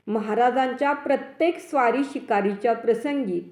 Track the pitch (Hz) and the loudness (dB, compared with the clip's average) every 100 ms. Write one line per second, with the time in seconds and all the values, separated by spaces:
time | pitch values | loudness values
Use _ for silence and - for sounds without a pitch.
0 | - 214 214 214 240 247 262 247 285 285 | -4 -4 0 2 2 2 0 0 0 0
1 | 277 269 - - 330 339 - 294 240 247 | 0 -2 -2 0 0 0 -2 2 2 2
2 | 277 277 - 208 202 202 240 226 233 220 | -2 -6 -2 0 0 0 0 0 0 0
3 | 294 285 220 175 175 | 0 -2 -2 -4 0